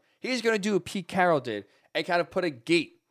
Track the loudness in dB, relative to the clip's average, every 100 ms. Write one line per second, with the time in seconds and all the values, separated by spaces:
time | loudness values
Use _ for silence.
0 | _ _ -6 -2 0 0 2 0 -2 -8
1 | -4 2 4 2 0 -8 -10 _ _ -6
2 | 0 0 0 -2 -4 -4 0 0 0 _
3 | _